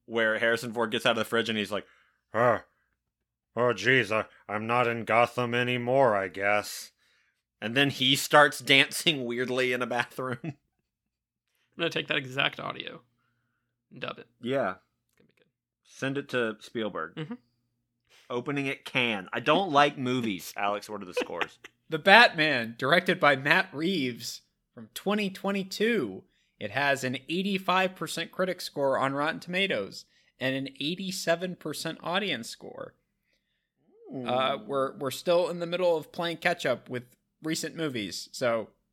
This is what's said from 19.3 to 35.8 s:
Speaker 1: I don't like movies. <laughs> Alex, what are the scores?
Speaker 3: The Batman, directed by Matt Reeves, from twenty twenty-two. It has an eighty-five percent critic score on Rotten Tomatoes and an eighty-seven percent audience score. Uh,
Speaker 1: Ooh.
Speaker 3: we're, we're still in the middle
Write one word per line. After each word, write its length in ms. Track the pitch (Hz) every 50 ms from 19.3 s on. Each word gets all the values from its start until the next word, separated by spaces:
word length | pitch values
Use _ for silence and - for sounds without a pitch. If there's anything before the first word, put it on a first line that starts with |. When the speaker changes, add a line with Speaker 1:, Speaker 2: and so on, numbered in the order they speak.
Speaker 1:
I 80 | - 117
don't 300 | 120 147 156 180 202 180
like 260 | 143 143 143 147 - 143
movies. 540 | 127 127 127 127 117 110 95 82 - - -
<laughs> 20 |
Alex, 320 | - 101 101 104 104 - -
what 140 | 107 101
are 40 | 98
the 80 | 90 85
scores? 440 | - - - 85 85 - - - _ - - _ _ _ _
Speaker 3:
The 80 | 160 156
Batman, 760 | - 196 196 226 240 - - 160 151 156 139 120 113 113 117 -
directed 420 | 131 135 165 180 180 185 175 185
by 160 | 151 143 139
Matt 320 | 131 135 147 160 185 - -
Reeves, 680 | - 139 160 190 196 160 131 123 117 110 117 - - - _ _ _ _ _ _ _
from 140 | 123 113 - _
twenty 360 | - - 196 208 214 208 190
twenty-two. 960 | 190 - - 196 202 202 185 190 - - 208 226 240 196 127 101 92 95 - _ _ _ _ _ _ _
It 120 | - 101
has 340 | 104 131 143 143 139 127 131
an 140 | 127 127 127 - -
eighty-five 680 | 160 185 190 208 196 185 190 - 180 190 185 185 185
percent 380 | - 165 151 - 165 165 -
critic 280 | - - 185 185 175 -
score 340 | - - - 151 139 135 131
on 160 | 104 127 135
Rotten 260 | 139 143 147 160 - 160
Tomatoes 680 | - 175 180 185 196 190 143 110 98 - - - - _ _ _ _ _ _ _
and 140 | 127 131 131
an 120 | 135 135 - - -
eighty-seven 760 | 139 156 180 190 196 185 185 - - 165 170 170 185 180 175
percent 420 | - - 156 143 - - 160 - -
audience 460 | - 160 175 202 214 190 143 113 113 -
score. 460 | - - - - - - - - - _ _ _ _ _ _ _ _ _ _ _ _ _ _ _ _ _ _ 185 381 453 466 392
Uh, 460 | 269 135 123 117 123 131 131 135 139 143
Speaker 1:
Ooh. 60 | -
Speaker 3:
we're, 300 | 123 139 135 131 135 -
we're 140 | - 143 131
still 400 | 127 - - 180 170 175 180 147
in 80 | 175 175
the 80 | 175
middle 280 | 165 175 175